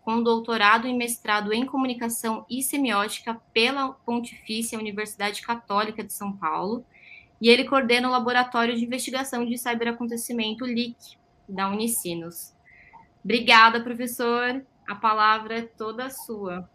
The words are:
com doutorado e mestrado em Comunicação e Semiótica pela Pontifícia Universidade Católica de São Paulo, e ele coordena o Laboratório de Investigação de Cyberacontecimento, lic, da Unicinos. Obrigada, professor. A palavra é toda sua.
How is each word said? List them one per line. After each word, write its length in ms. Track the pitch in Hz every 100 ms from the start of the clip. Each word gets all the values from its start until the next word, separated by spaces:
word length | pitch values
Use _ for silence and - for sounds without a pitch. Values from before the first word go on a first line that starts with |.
com 200 | 220 226
doutorado 640 | 233 226 233 226 208 226 254
e 60 |
mestrado 580 | 247 240 240 220 208 202
em 140 | 226
Comunicação 800 | 269 277 262 240 233 233 226 220 -
e 120 | 254
Semiótica 760 | 269 294 254 202 214 - 233 226 _
pela 400 | 226 240 277 262
Pontifícia 840 | - - 240 240 - - 220 226 226
Universidade 600 | 214 202 214 - 208 208
Católica 640 | - 233 - 202 220 220
de 80 | 226
São 180 | - 202 196
Paulo, 480 | 160 160 185 247 - _ - - - _
e 80 | 226
ele 160 | 247
coordena 420 | 269 269 240 240 254
o 40 |
Laboratório 640 | 254 240 247 247 240 233 233
de 80 |
Investigação 600 | 240 254 254 262 269 240 240
de 100 | 240
Cyberacontecimento, 1080 | 247 233 233 233 240 233 - 240 214 220 254
lic, 500 | 226 240 - - - _ _ -
da 220 | 190 196
Unicinos. 840 | 202 233 233 175 170 165 - - _ _ - - - - _
Obrigada, 580 | 190 233 240 226 226 233
professor. 800 | 240 233 247 240 233 240 247 269 269 _ -
A 80 |
palavra 680 | 202 220 214 214 220 214 226
é 20 |
toda 480 | 233 - 220 220 262
sua. 600 | 262 - 208 196 175 180